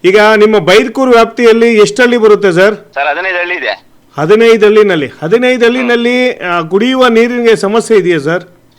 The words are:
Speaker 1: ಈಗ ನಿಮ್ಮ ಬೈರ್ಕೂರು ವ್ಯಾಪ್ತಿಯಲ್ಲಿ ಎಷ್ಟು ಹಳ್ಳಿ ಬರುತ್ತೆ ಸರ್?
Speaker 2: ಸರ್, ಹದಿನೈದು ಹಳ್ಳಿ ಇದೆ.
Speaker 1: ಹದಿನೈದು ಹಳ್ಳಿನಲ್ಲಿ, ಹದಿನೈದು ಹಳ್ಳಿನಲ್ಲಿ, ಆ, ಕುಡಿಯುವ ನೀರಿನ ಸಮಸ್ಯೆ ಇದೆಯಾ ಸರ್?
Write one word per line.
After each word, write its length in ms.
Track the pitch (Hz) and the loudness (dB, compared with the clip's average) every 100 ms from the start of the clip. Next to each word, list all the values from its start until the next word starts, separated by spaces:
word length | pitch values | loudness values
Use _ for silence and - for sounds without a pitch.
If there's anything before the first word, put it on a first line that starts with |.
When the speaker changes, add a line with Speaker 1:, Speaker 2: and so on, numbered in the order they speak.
Speaker 1:
ಈಗ 160 | 180 208 | 2 2
ನಿಮ್ಮ 380 | 214 214 214 214 | 2 2 2 2
ಬೈರ್ಕೂರು 520 | 160 202 247 247 262 | 2 2 0 -2 2
ವ್ಯಾಪ್ತಿಯಲ್ಲಿ 680 | 233 226 240 233 226 233 220 | 2 2 0 2 2 2 2
ಎಷ್ಟು 240 | 208 - | 0 0
ಹಳ್ಳಿ 140 | 247 240 | 0 2
ಬರುತ್ತೆ 360 | 214 202 196 | 2 2 2
ಸರ್? 220 | 170 196 | 2 0
Speaker 2:
ಸರ್, 340 | 208 - 139 147 | -2 -12 -6 -4
ಹದಿನೈದು 300 | 151 190 175 | -4 -4 -6
ಹಳ್ಳಿ 160 | 175 | -6
ಇದೆ. 300 | 180 120 98 _ _ _ - | -6 -6 -8 _ _ _ -8
Speaker 1:
ಹದಿನೈದು 480 | 151 214 233 226 208 | -2 0 2 2 2
ಹಳ್ಳಿನಲ್ಲಿ, 440 | 214 208 170 127 - | 2 2 -2 -6 -8
ಹದಿನೈದು 420 | 156 226 247 254 | -4 -2 0 0
ಹಳ್ಳಿನಲ್ಲಿ, 760 | 233 254 240 240 240 247 254 - | -2 -2 -2 -2 -2 -2 -2 -4
ಆ, 220 | 180 175 | -6 -6
ಕುಡಿಯುವ 460 | 165 190 240 262 254 | -2 -2 -2 0 2
ನೀರಿನ 480 | 226 240 247 233 | 2 0 0 0
ಸಮಸ್ಯೆ 440 | 214 196 226 226 220 | 0 0 -4 0 0
ಇದೆಯಾ 200 | 175 160 | 0 -4
ಸರ್? 260 | 143 175 170 _ _ | -4 -6 -8 _ _